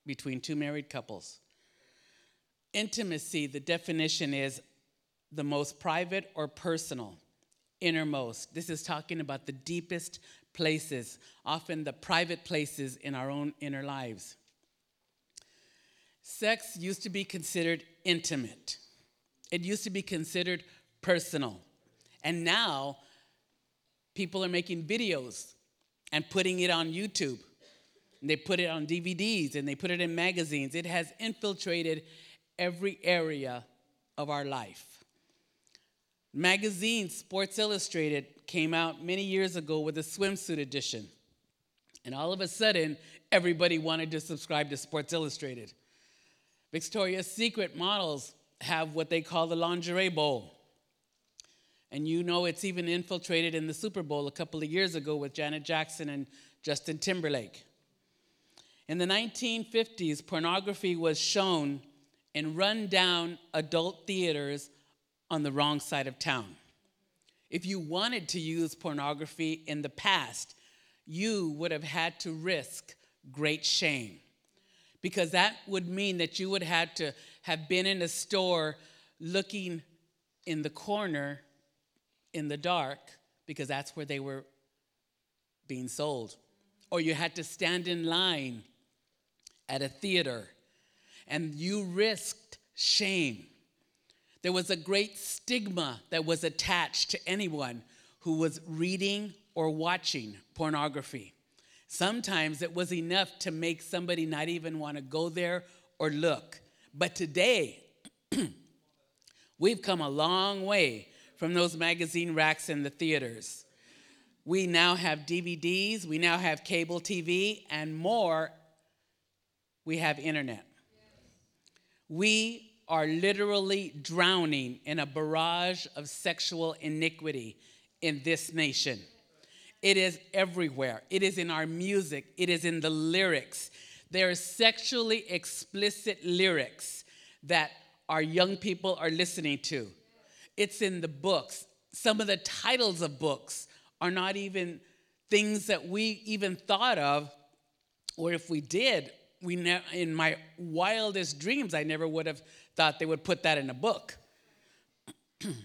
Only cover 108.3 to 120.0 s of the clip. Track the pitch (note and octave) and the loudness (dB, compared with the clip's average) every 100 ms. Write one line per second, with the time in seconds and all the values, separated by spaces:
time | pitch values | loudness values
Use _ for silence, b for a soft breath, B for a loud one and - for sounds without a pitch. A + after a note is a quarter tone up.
108.3 | - F3 - - _ _ _ _ _ _ | -2 -2 -4 -20 _ _ _ _ _ _
109.3 | b b b F3+ A3+ - F3+ D3 C#3+ D#3+ | b b b 4 4 0 0 2 2 4
110.3 | F#3 G3 G3 F#3+ G#3 D3 A2 - B B | 4 2 0 2 6 4 2 -10 B B
111.3 | B E3 F3 F3 E3 E3 E3+ E3 E3+ E3+ | B 2 4 4 2 2 2 0 0 0
112.3 | D#3+ D#3 D#3 - D3 C#3+ - E3 D3+ B2+ | 4 4 4 0 -2 -2 -2 2 2 0
113.3 | A2+ - - - B B B B B B | -8 -12 -14 -18 B B B B B B
114.3 | B - F#3 F#3 E3+ F3 F3 F3 D3+ D3 | B 0 2 6 6 6 6 2 0 0
115.3 | F3 F3 E3+ E3+ F#3 G3+ A3 E3+ D#3 E3+ | -2 -2 -2 0 2 0 -2 -2 2 4
116.3 | F3 F3+ D3+ - F3+ E3 F3 E3+ F#3 E3 | 4 2 0 0 0 0 -2 -2 -2 0
117.3 | F3+ G3+ G#3 - D3+ D#3 D#3 E3 A#3 F3+ | 2 2 -2 -4 -2 -2 -2 0 4 4
118.3 | D#3+ D#3+ - _ _ _ _ _ _ _ | 2 0 -6 _ _ _ _ _ _ _
119.3 | _ _ _ _ _ D#3+ D#3+ | _ _ _ _ _ -4 0